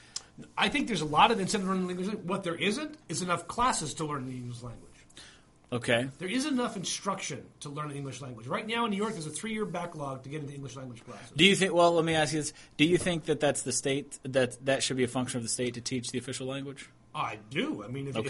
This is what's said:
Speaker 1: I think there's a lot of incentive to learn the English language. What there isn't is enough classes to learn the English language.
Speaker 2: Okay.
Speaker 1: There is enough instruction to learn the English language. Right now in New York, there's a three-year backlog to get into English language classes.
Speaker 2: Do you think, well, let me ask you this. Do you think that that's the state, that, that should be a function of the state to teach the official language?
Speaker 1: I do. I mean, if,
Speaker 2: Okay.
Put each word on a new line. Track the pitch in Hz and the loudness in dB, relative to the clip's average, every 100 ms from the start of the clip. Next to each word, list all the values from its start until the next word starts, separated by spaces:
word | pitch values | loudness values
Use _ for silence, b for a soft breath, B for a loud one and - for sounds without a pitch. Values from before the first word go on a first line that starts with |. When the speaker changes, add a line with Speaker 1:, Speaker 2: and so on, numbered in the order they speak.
| B B B B - - | B B B B -8 0
Speaker 1:
I | 214 | 2
think | 285 247 | 2 0
there's | 190 | 0
a | 151 | 2
lot | 147 214 | 8 8
of | 220 | 6
incentive | 185 208 190 | 2 0 2
to | |
learn | 190 180 | 0 0
the | |
English | 180 185 | -2 -4
language. | 214 165 | -4 -4
What | 190 | -2
there | 180 165 | -2 0
isn't | 180 226 302 - - | 0 0 -4 -10 -8
is | 156 | -4
enough | 180 175 - | -2 -2 -2
classes | - 247 254 151 | 0 2 2 -2
to | - | -4
learn | 156 143 127 | -4 -4 -6
the | 127 | -8
English | 123 120 | -8 -10
language. | 120 110 - - - - b b b b - | -10 -14 -16 -20 -20 -20 b b b b -6
Speaker 2:
Okay. | 123 120 117 135 135 | -4 2 2 2 -4
Speaker 1:
There | 185 | -4
is | 247 302 | -2 0
enough | 254 240 202 | 0 -2 -4
instruction | - - 202 190 - 127 - - | -6 -4 -2 -4 -4 -8 -12 -14
to | 147 | -12
learn | 143 151 | -8 -8
the | 143 | -8
English | 139 120 | -8 -10
language. | 135 117 120 | -12 -12 -6
Right | 196 214 | -6 -2
now | 233 | 0
in | 233 | 0
New | 196 | 0
York, | 220 | 0
there's | 175 156 | -2 -6
a | |
three-year | 156 220 220 | -6 -4 -4
backlog | 202 175 175 156 139 131 | -2 -4 -6 -6 -6 -6
to | 139 | -8
get | 147 | -8
into | 139 | -8
English | 143 135 123 | -10 -10 -10
language | 131 120 | -12 -14
classes. | - 110 - | -14 -14 -6
Speaker 2:
Do | 143 | 6
you | 185 180 | 8 8
think, | 185 | 4
well, | 170 170 | 6 6
let | 170 | 6
me | 165 | 4
ask | 160 151 | 4 2
you | 156 | 0
this. | 147 - b - | -2 -8 b 4
Do | |
you | 151 175 | 6 6
think | 185 170 | 4 0
that | 156 147 | 0 2
that's | 143 143 | 2 2
the | - | 0
state, | - 143 139 - - | 0 0 0 -2 -10
that, | - 131 123 123 135 | -2 2 2 0 0
that | 135 | 2
should | - 131 | 2 2
be | |
a | 120 | 2
function | 131 127 127 | 2 -2 -2
of | |
the | 113 | -2
state | - 123 | -2 -2
to | 120 | -4
teach | 117 131 120 | -4 -4 -4
the | 127 | -6
official | 127 127 127 | -4 -6 -6
language? | 135 139 135 - - - | -6 -8 -12 -16 -20 -10
Speaker 1:
I | 151 123 107 107 | -6 -4 -6 -6
do. | 135 285 - | -2 -2 -2
I | 104 | -6
mean, | 131 139 | -6 -4
if, | 123 | -2
Speaker 2:
Okay. | 110 | -2